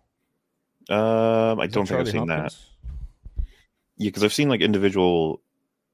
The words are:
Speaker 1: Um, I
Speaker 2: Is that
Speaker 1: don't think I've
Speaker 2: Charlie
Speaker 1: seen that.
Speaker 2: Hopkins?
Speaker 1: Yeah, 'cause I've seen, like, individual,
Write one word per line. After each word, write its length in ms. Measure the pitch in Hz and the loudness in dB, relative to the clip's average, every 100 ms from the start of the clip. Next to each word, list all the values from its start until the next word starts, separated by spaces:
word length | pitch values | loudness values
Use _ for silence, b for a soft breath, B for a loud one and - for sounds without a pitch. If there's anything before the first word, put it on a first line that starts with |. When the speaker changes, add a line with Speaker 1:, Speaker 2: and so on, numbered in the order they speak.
| _ _ _ _ _ _ _ _ - | _ _ _ _ _ _ _ _ -4
Speaker 1:
Um, 680 | 104 110 113 113 113 113 110 | 0 2 2 2 2 2 0
I 40 | 87 | -2
Speaker 2:
Is 60 | |
that 20 | |
Speaker 1:
don't 120 | 104 95 | -2 -2
think 120 | 127 | -2
I've 40 | 120 | -2
Speaker 2:
Charlie 40 | |
Speaker 1:
seen 160 | 113 82 | -2 -2
that. 80 | 78 78 | -4 -6
Speaker 2:
Hopkins? 160 | - - - - - - _ - - B B B _ _ - | -12 -20 -20 -16 -14 -16 _ -14 -8 B B B _ _ -6
Speaker 1:
Yeah, 140 | 104 | -4
'cause 120 | 98 | 0
I've 100 | 104 | 0
seen, 160 | - 147 | 2 0
like, 120 | 113 | 2
individual, 800 | 98 101 98 95 90 85 80 - _ _ _ _ _ | 2 2 2 2 2 2 0 -4 _ _ _ _ _